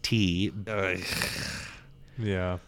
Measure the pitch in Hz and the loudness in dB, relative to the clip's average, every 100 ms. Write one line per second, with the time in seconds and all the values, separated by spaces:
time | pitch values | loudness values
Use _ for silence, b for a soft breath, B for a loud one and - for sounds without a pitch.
0 | - 117 95 87 101 104 101 104 95 92 | 2 4 6 4 0 -2 -4 0 0 0
1 | 87 - B B B B B B B - | -2 -2 B B B B B B B -20
2 | - - 107 95 90 90 | -14 -4 0 2 0 -2